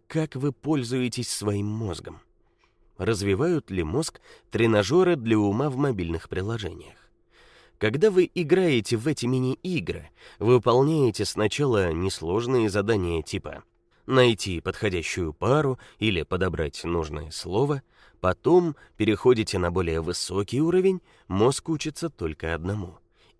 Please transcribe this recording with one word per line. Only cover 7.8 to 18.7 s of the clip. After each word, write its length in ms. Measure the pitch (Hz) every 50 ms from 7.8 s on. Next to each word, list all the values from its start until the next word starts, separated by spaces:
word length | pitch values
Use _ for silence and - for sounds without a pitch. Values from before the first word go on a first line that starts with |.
| - 110 113 147 190 220
вы 200 | 185 185 175 - _
играете 600 | 180 170 139 180 190 185 170 143 117 104 - 120
в 100 | 110 113
эти 200 | 156 143 - 120
мини-игры, 800 | 120 131 127 127 127 131 - - 185 180 151 87 80 82 85 76 - _ _ - - - -
вы 160 | 95 113 127
выполняете 680 | 123 - 123 117 127 139 151 165 156 139 117 104 - 101
сначала 680 | - - - 107 107 - - 110 101 104 104 95 85
несложные 800 | 80 82 90 95 - - 80 82 90 113 120 120 131 123 113 107
задания 520 | 92 104 98 104 113 101 90 87 85 82
типа 420 | 78 - - 90 - 78 76 - - _ _ _ _ _ _ _ _
"найти 540 | - 127 131 127 120 113 - - 98 90 80
подходящую 720 | - 92 95 - 107 107 90 87 80 - - - 87 78
пару" 460 | 78 - 87 107 135 151 151 135 127 - - - _ _
или 240 | 104 110 98 82
"подобрать 640 | 73 - - 90 95 92 80 80 80 73 - - -
нужное 460 | 85 85 85 80 76 76 76 76 78
слово", 520 | 78 - - 85 90 107 139 143 151 135 - _ _ _ _ _ _ _
Потом 560 | - 92 90 - - 143 170 180 175 165